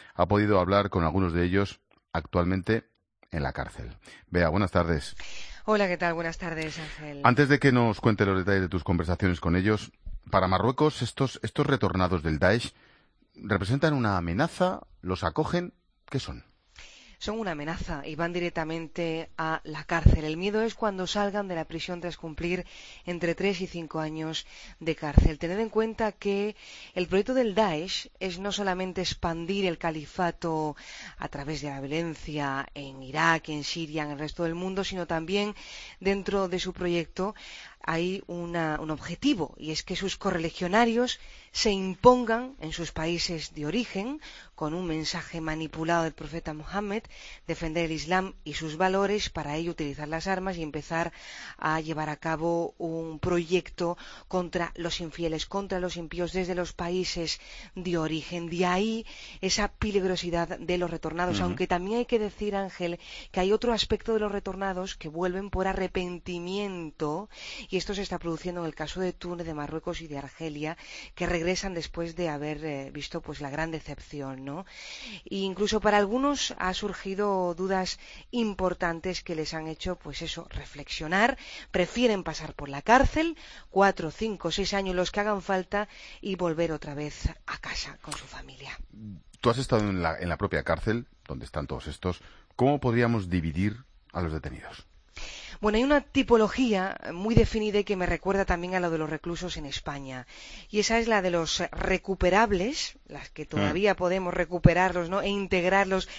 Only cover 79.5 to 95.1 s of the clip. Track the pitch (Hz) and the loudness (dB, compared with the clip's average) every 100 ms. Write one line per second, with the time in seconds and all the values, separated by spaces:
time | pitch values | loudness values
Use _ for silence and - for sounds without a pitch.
79.5 | 160 160 156 180 175 151 143 160 165 165 | -4 -6 -6 -4 -6 -8 -8 -6 -8 -8
80.5 | - 147 143 139 - 151 190 226 - - | -10 -10 -12 -10 -6 0 4 4 2 -8
81.5 | - - 196 175 - 247 202 160 - 156 | -16 -4 0 0 4 2 2 -2 -6 -8
82.5 | - 139 139 175 247 277 311 330 311 - | -10 -10 -2 6 8 8 4 0 -2 -10
83.5 | - - 190 196 190 160 - 220 196 170 | -20 -2 6 6 4 -2 -2 -4 -2 -2
84.5 | 160 190 196 190 180 180 - 208 202 180 | -2 0 0 0 0 0 0 0 0 0
85.5 | 190 180 202 208 - - - 208 190 175 | 0 0 -2 -4 -8 -18 -10 -6 0 0
86.5 | 156 170 151 151 143 151 - - - - | 2 0 -2 -6 -6 -8 -2 -4 -4 -10
87.5 | - - - - - - 147 131 - - | -10 -8 -8 -8 -12 -12 -12 -12 -16 -16
88.5 | - 135 - - - 107 92 - - 120 | -16 -14 -12 -14 -12 -14 -14 -18 -2 2
89.5 | 117 127 113 104 92 85 78 87 78 101 | 2 4 4 4 2 0 0 -2 0 0
90.5 | 80 69 82 - 117 - _ - 67 55 | 0 2 0 2 0 -2 _ -12 -10 -8
91.5 | - 69 64 80 - 92 87 - - - | -6 -6 -6 -8 -6 -4 -4 -8 -20 -10
92.5 | - 127 143 127 117 120 117 92 90 80 | 2 4 4 2 4 4 2 2 0 0
93.5 | 76 101 113 - - _ - 85 78 - | 0 0 -2 -12 -20 _ -4 -2 -4 -6
94.5 | 67 - - - - _ | -12 -14 -16 -20 -20 _